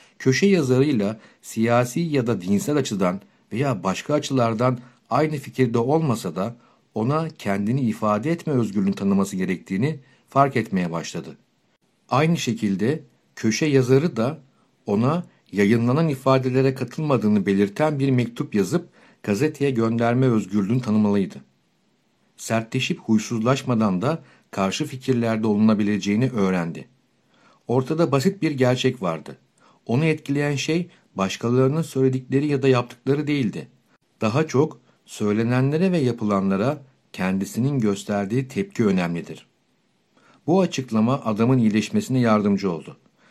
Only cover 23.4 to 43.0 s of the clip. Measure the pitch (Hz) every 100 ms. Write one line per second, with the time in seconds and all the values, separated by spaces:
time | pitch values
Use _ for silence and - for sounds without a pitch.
23.4 | 117 135 131 117 107 90 120 160 - _
24.4 | - - 95 - 156 131 - 120 117 110
25.4 | 110 104 110 104 101 104 95 104 127 104
26.4 | 95 92 85 80 - _ _ _ _ _
27.4 | _ _ - 123 131 160 165 135 185 196
28.4 | 160 139 127 127 131 127 90 80 73 67
29.4 | _ _ _ _ - 120 160 156 - 143
30.4 | 147 139 - 170 175 _ _ - 95 -
31.4 | 117 123 131 156 160 131 131 131 - 135
32.4 | 147 139 135 123 120 - 131 143 147 147
33.4 | 107 80 69 _ _ _ _ - 110 127
34.4 | 156 123 156 - _ _ - - 104 107
35.4 | 117 127 135 156 190 175 123 117 104 98
36.4 | 98 95 120 143 - _ _ - 92 95
37.4 | 98 113 135 139 107 98 - 101 98 123
38.4 | 131 98 98 - 107 92 87 85 - 78
39.4 | _ _ _ _ _ _ _ _ _ _
40.4 | - 185 175 - 127 110 113 139 113 104
41.4 | 117 131 110 107 107 104 104 127 117 107
42.4 | 104 98 98 80 - -